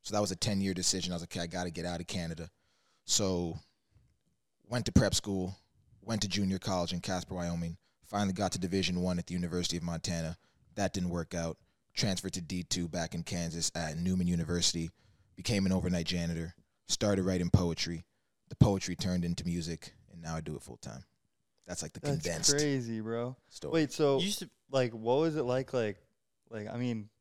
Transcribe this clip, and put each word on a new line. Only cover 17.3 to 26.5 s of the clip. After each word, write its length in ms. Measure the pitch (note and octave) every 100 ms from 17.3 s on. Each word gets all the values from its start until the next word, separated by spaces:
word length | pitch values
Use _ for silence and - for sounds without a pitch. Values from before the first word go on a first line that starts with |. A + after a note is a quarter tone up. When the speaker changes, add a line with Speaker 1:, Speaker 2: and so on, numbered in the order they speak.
| F#2 F2
Speaker 1:
poetry. 560 | F#2+ F2 E2 - E2+ - _ _ _ _
The 60 | -
poetry 400 | G#2+ G2 - F2+
turned 300 | F#2 F2+ F2
into 180 | E2+ F2
music, 500 | E2+ E2 E2 - - -
and 100 | E2+
now 140 | E2 D#2+
I 60 |
do 140 | D#2+ C#2+
it 60 |
full 160 | - A#1+
time. 280 | - A#1 - _ _ _ _ _ -
That's, 160 | F2
like, 120 | D#2+
the 80 | -
Speaker 2:
That's 200 | D3 C#3+
Speaker 1:
condensed 300 | - E2 -
Speaker 2:
crazy, 500 | C#3+ D3 C3+ A#2 A2+
bro. 340 | A2 A#2 A#2+ C3 _
Speaker 1:
story. 240 | - D3
Speaker 2:
Wait, 180 | E3 D3+
so, 280 | - D3 C3+
Speaker 3:
You 60 | F#3+
used 140 | G3+
to 100 | - _ _
Speaker 2:
like, 220 | C3+ B2+
what 260 | A2+ A2+ C3
was 180 | E3 D3+
it 60 |
like, 320 | B2 B2+ C3
like, 240 | C3 A2 G2+ _ _ _ _ _